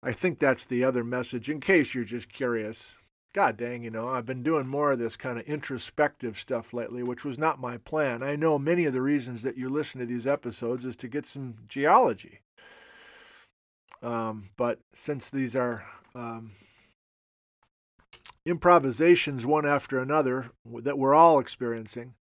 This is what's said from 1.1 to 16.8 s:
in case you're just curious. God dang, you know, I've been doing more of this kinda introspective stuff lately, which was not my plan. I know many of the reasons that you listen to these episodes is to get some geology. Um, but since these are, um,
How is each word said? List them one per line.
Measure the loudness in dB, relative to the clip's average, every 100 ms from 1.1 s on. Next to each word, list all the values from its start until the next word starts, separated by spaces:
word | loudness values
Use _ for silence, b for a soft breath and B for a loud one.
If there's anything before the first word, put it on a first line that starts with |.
| -4 -4 -8 -6
in | -8
case | 2 4 4
you're | -2
just | -6 -8 -12
curious. | -6 -2 -2 -4 -10 -16 -20 _ _ _
God | 2 2 2
dang, | -8 -8
you | -8
know, | -6 -4
I've | -4 -4
been | -4
doing | 0 0 0
more | 0 2
of | 2
this | 0 -4
kinda | -8 -8
introspective | -6 -8 -6 -10 -10 0 0 0 -10 -10
stuff | -6 -6 -4
lately, | -8 -8 -6
which | -6 -6
was | -8 -2
not | 0 0
my | -6 -8
plan. | -6 0 0 0
I | -4 0
know | 2 2
many | 2 2
of | 2
the | 2
reasons | 2 0 0 -6
that | -6 -6
you | -4
listen | -4 -4 -6
to | -6
these | -4
episodes | 0 -2 -2 -6 -4 -4
is | -6 -10
to | -8
get | -8 -8
some | -12 -12 -14 -12
geology. | -2 6 6 6 0 -10 -20 _ _ B B B B B B B B B _ _ _ _ -14
Um, | -8 -6 -6 -8 -14 -4
but | -2 -2 _
since | -16 -8 -8 -6
these | -4 -4 -2
are, | -2 -4 -10 B B
um, | -14 -12 -12 -14 -20 b b